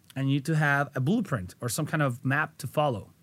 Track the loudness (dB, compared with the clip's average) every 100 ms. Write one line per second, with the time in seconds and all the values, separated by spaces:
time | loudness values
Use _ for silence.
0 | -12 -4 0 0 2 2 4 2 0 0
1 | 2 2 0 -4 -6 -8 -4 -2 -2 0
2 | 0 0 0 0 -2 -6 -6 0 0 -2
3 | -8 -18